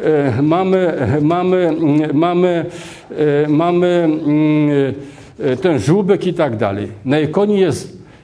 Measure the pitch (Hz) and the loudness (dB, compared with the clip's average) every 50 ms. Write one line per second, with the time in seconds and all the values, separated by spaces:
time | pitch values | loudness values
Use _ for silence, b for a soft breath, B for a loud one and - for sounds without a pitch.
0 | 196 165 156 147 143 139 110 123 143 151 160 180 190 190 190 185 185 170 151 - | -2 0 0 2 0 0 0 0 0 0 2 0 0 2 0 2 0 0 -2 -2
1 | 135 98 139 151 147 156 170 175 180 180 185 185 180 165 160 165 165 143 143 151 | -2 0 0 0 0 0 0 0 0 2 2 2 2 0 0 0 0 2 2 2
2 | 156 156 143 147 165 175 175 175 180 180 175 170 156 - B B B B B B | 0 0 0 0 0 2 2 2 2 2 0 0 -4 -6 B B B B B B
3 | B B B - 147 151 143 143 151 151 151 147 165 175 175 175 175 180 175 175 | B B B -2 0 2 2 2 2 2 2 2 2 2 2 2 2 2 2 2
4 | 170 156 156 151 - 147 147 151 156 151 151 151 151 147 147 139 139 131 120 - | 2 0 0 0 0 0 0 2 2 2 2 2 2 2 2 2 0 0 -2 -6
5 | B B B B B B B B - 135 127 127 - 185 156 123 - 139 170 208 | B B B B B B B B -4 -2 -2 0 0 0 0 0 0 2 2 2
6 | 202 180 202 - - 185 170 - 156 139 117 104 113 101 98 101 104 101 - - | 2 2 0 0 0 -2 -2 0 -2 -2 -2 -2 -2 -2 -2 -4 -6 -8 -10 -8
7 | - 127 143 156 151 147 156 190 208 208 208 196 190 165 - - - - - - | -4 0 0 0 0 0 0 0 0 2 2 2 2 0 0 -2 -6 -12 -16 -20
8 | B B B B | B B B B